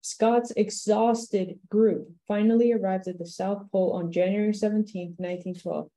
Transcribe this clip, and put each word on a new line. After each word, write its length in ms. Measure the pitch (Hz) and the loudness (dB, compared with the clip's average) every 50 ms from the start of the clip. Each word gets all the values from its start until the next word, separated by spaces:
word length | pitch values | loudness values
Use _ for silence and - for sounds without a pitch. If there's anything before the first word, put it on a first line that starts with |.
Scott's 500 | - - - - 220 226 233 240 240 240 - | -12 -12 -4 0 2 4 4 2 0 -2 -2
exhausted 1000 | - 214 208 - - - 208 214 214 226 233 226 226 226 - - 196 185 185 - - _ _ | -2 -2 -2 -2 -8 0 0 2 2 4 2 2 0 -2 -4 -2 -2 -2 -4 -8 -16 _ _
group 400 | - 208 226 214 175 - - - - _ _ | 2 4 4 4 2 0 -6 -12 -18 _ _
finally 460 | _ 208 208 214 220 226 233 233 240 | _ -2 2 2 4 4 6 4 4
arrived 340 | 233 214 190 190 190 190 185 | 4 2 0 0 -2 -2 -4
at 120 | 185 180 175 | -6 -10 -8
the 80 | 170 | -10
South 440 | 170 - - 185 190 202 202 202 - | -12 -8 -6 -4 -4 -4 -6 -8 -4
Pole 220 | - 190 185 180 | 0 0 0 0
on 180 | - 180 175 170 | 0 -2 -4 -2
January 440 | 170 175 180 185 196 208 208 214 208 | 0 0 0 2 2 0 0 0 0
seventeenth, 640 | 208 214 214 214 214 214 208 - 185 180 175 170 - | 0 0 0 0 0 -2 -2 -4 -10 -10 -10 -10 -8
nineteen 360 | 180 175 180 180 180 185 180 | -6 -6 -6 -6 -8 -10 -10
twelve. 360 | 175 - 175 165 151 151 - _ | -8 -6 -6 -6 -6 -8 -10 _